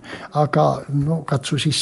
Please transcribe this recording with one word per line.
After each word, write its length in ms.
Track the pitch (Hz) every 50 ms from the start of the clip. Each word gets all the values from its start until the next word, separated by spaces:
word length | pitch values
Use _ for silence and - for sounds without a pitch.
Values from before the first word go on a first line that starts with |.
| - - - - - - -
Aga, 320 | 147 151 143 - 151 151 143 135 - - - 143
no, 300 | 143 139 156 165 160 147
katsu 320 | - 147 131 - - 151
siis 240 | 131 - 156 - -